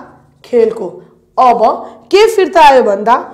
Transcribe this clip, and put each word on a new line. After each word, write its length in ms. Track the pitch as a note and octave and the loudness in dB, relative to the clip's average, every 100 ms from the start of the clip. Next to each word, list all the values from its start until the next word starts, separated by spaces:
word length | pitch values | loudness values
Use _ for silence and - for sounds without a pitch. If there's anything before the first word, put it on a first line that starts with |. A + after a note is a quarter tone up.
| - _ _ _ | -18 _ _ _
खेलको। 440 | - - A3 - F#3 - - _ _ - | -6 -2 -2 -4 -12 -14 -20 _ _ -2
अब 220 | B3+ G#3 A3+ D#4+ - - _ | 0 2 0 -2 -10 -20 _
के 160 | F#4+ A4 | 0 2
फिर्ता 340 | A4 F4+ F4+ | 0 -2 2
आयो 220 | D4 C4 | 4 4
भन्दा 340 | G#3+ G3 G#3+ B3+ - | 0 -2 -2 -2 -4